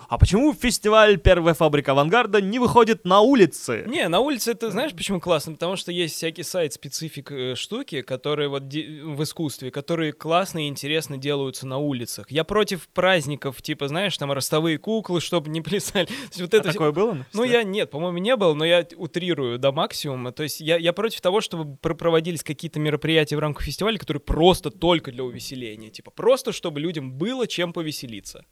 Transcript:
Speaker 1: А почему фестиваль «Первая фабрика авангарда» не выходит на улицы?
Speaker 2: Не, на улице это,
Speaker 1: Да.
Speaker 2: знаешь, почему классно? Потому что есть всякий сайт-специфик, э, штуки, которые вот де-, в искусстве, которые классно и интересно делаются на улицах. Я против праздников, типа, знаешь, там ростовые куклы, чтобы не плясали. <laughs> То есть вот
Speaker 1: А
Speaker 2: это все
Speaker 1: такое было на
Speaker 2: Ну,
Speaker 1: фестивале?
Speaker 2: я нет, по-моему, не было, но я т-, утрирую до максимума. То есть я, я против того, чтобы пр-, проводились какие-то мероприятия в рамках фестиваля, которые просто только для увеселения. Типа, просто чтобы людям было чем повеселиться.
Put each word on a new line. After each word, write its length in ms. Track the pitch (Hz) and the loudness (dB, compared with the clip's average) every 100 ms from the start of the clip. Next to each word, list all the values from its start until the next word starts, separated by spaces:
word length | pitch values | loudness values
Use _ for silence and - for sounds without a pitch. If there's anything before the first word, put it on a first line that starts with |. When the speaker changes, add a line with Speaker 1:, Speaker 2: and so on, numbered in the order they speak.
| - | -2
Speaker 1:
А 100 | 120 | 4
почему 340 | - 196 294 | 6 6 2
фестиваль 640 | 240 247 - 208 220 214 196 | 2 -2 0 4 8 8 8
«Первая 380 | 190 175 165 | 6 6 4
фабрика 380 | 160 160 147 139 | 4 4 2 2
авангарда» 480 | 135 147 226 220 208 | 2 4 4 4 2
не 180 | 190 247 | 2 2
выходит 460 | 240 240 233 220 | 4 6 6 4
на 160 | 180 196 | 4 6
улицы? 640 | 220 277 170 - - 110 196 | 8 8 6 4 -6 -4 -4
Speaker 2:
Не, 220 | 320 202 | -4 0
на 100 | 175 | 2
улице 320 | 277 254 226 | 2 0 -4
это, 160 | 226 226 | -4 -4
Speaker 1:
Да. 60 | |
Speaker 2:
знаешь, 200 | 185 202 | -4 -4
почему 260 | 175 180 185 | -4 -4 -4
классно? 320 | 180 160 165 | 0 0 0
Потому 240 | 151 165 190 | -6 -6 -6
что 160 | - | -6
есть 240 | 175 165 - | -4 -4 -4
всякий 260 | 165 160 | -6 -6
сайт-специфик, 880 | 160 190 160 - 143 - 160 - - | -6 -4 -4 -4 -12 -10 -10 -12 -12
э, 240 | 143 127 | -8 -6
штуки, 480 | 120 - 220 277 143 | -6 -6 -8 -6 -8
которые 460 | - 131 143 151 143 | -6 -6 -4 -2 -2
вот 180 | 139 135 | -4 -6
де-, 340 | 147 143 156 | -8 -8 -10
в 180 | 160 143 | -10 -6
искусстве, 480 | 151 - 156 - 127 | -6 -4 -6 -6 -10
которые 420 | 139 - 165 156 | -10 -6 -4 -4
классно 540 | 139 156 170 190 170 147 | -6 0 0 0 -4 -6
и 20 | |
интересно 500 | 139 139 160 151 139 | -6 -4 -4 -4 -8
делаются 500 | 139 143 135 - 131 | -4 -4 -4 -8 -8
на 100 | 131 | -4
улицах. 540 | 147 127 117 - 101 | -4 -4 -6 -12 -6
Я 100 | 139 | -4
против 460 | 160 214 208 185 - | 0 0 0 -4 -6
праздников, 760 | - 180 185 139 143 143 - | 0 2 2 0 -6 -6 -8
типа, 240 | - 147 139 | -8 -6 -4
знаешь, 320 | 156 196 - | -2 -4 -4
там 140 | 143 | -2
ростовые 440 | 139 - 156 165 151 | -2 0 0 2 0
куклы, 420 | - 220 190 175 | 0 -2 0 -2
чтобы 300 | - 175 151 | 0 -2 -2
не 100 | 160 | -6
плясали. 460 | 160 202 - 202 170 | -4 -4 -2 -2 -2
<laughs> 0 | |
То 60 | |
есть 280 | 269 247 - | -4 -12 -10
вот 140 | 170 | 2
Speaker 1:
А 20 | 220 | 2
Speaker 2:
это 140 | 196 | 2
все 20 | |
Speaker 1:
такое 200 | 190 151 | 0 0
было 180 | 151 226 | 2 0
на 60 | 156 | -2
Speaker 2:
Ну, 60 | |
Speaker 1:
фестивале? 280 | 127 202 247 | -6 -2 2
Speaker 2:
я 100 | 240 | 2
нет, 280 | 208 202 175 | 0 -2 -4
по-моему, 260 | 139 180 175 | -4 -4 -2
не 160 | 202 262 | 0 2
было, 180 | 185 | 2
но 100 | 147 | 2
я 180 | 160 175 | 4 2
т-, 120 | 170 - | 2 -8
утрирую 640 | 175 175 180 156 127 123 | -8 -6 -2 -2 -2 0
до 120 | 139 | 0
максимума. 640 | 143 190 - 151 127 123 | 0 -4 -4 -6 -6 -8
То 100 | 123 | -6
есть 160 | 151 - | -8 -6
я, 160 | 160 170 | 0 2
я 160 | 165 | 2
против 260 | 170 220 - | 0 -2 0
того, 220 | 180 202 | 0 0
чтобы 340 | - 170 151 135 | -2 -6 -8 -6
пр-, 180 | 160 | -4
проводились 480 | 165 170 165 165 160 | 0 2 2 2 -6
какие-то 380 | - 151 165 151 | -6 -8 -6 -2
мероприятия 560 | 151 147 156 160 151 151 | -2 0 2 2 2 0
в 20 | |
рамках 260 | 151 139 - | -2 -4 -6
фестиваля, 320 | - 202 214 | -2 -2 -2
которые 240 | - 147 | -4 -6
просто 480 | - 147 175 175 147 | -2 4 6 6 0
только 420 | - 165 170 - | -2 2 2 0
для 100 | 123 | -10
увеселения. 680 | 127 120 120 127 117 107 110 | -10 -10 -12 -10 -10 -12 -18
Типа, 200 | - - | -20 -20
просто 420 | - 190 254 240 | -2 2 2 2
чтобы 280 | - 180 143 | -6 -6 -4
людям 320 | 165 160 131 | -4 -4 -8
было 340 | 131 196 262 220 | -4 -4 -2 -4
чем 280 | - 175 | -2 -2
повеселиться. 720 | 175 160 - 131 104 - - - | -2 -6 -8 -10 -14 -16 -20 -20